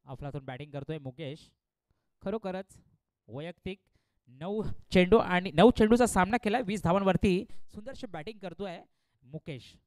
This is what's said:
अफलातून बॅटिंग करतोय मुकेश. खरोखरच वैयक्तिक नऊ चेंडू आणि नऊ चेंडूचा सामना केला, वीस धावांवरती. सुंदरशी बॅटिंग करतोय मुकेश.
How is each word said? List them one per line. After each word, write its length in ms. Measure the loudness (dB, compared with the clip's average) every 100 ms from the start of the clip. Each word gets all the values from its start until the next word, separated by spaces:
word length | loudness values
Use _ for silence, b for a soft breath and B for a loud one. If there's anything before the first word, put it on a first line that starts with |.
| -16
अफलातून 400 | -12 -10 -10 -12
बॅटिंग 260 | -14 -12
करतोय 260 | -12 -8 -10
मुकेश. 520 | -10 -12 -14 -14 -20 _ _ _ _ _ _ _
खरोखरच 560 | -8 -6 -6 -10 -12 -20 _ _ _ _ -16
वैयक्तिक 520 | -14 -12 -12 -12 -12 _ _ _ _ _
नऊ 360 | -12 -6 -4 -4 -6 2
चेंडू 240 | 4 6 4
आणि 340 | 4 -2 0
नऊ 200 | 8 8
चेंडूचा 340 | 8 4 6 4
सामना 320 | 2 0 0
केला, 220 | 0 -2
वीस 240 | -2 -4
धावांवरती. 600 | 0 2 2 2 2 0 -4 b -12
सुंदरशी 340 | -14 -16 -14 -12
बॅटिंग 320 | -12 -14 -14
करतोय 420 | -16 -12 -12 -12 -18 _ _ _
मुकेश. 500 | -18 -16 -12 -14 -16 -20